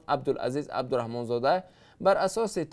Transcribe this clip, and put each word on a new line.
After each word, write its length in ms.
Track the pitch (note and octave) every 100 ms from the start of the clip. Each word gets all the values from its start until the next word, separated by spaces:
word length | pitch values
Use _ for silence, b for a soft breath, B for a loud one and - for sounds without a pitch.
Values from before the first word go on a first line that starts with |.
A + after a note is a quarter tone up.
| -
Абдулазиз 600 | C#3 C3 C3 B2+ C3+ D3 -
Абдураҳмонзода 840 | B2+ B2+ A#2 A#2+ A#2 A#2+ B2+ F3+ F#3 B B B
бар 160 | F#3 G3
асоси 440 | F#3+ A3 A3+ F#3+ D3+